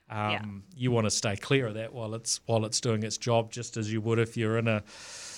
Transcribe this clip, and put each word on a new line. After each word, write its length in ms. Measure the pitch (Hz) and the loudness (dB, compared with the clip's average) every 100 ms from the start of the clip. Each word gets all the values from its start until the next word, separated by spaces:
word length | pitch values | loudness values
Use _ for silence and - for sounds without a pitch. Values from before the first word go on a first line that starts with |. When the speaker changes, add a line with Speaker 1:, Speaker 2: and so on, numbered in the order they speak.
| - | -10
Speaker 1:
Yeah. 300 | 110 107 104 | -4 -2 -2
Speaker 2:
um, 220 | 104 98 - - | -4 -12 -14 -4
you 140 | 123 | 2
wanna 200 | 117 107 | 4 4
stay 260 | - 113 98 | 2 0 -2
clear 320 | - 139 117 | 0 2 2
of 60 | |
that 180 | 107 113 | -4 -8
while 200 | 127 110 | -8 -6
it's, 260 | 113 - - - | -6 -4 -4 2
while 180 | 113 107 | 2 2
it's 140 | - | 0
doing 220 | 123 110 | 2 0
its 120 | 110 - | 0 -2
job, 340 | 123 117 113 | 2 2 2
just 240 | 120 117 117 | -4 -8 -4
as 140 | 107 | -2
you 80 | 113 | -2
would 160 | 110 113 | 2 2
if 180 | 113 117 | 2 0
you're 220 | 110 113 | 0 2
in 100 | 117 | 2
a 140 | 107 - - - - - | 0 -2 -12 -16 -14 -14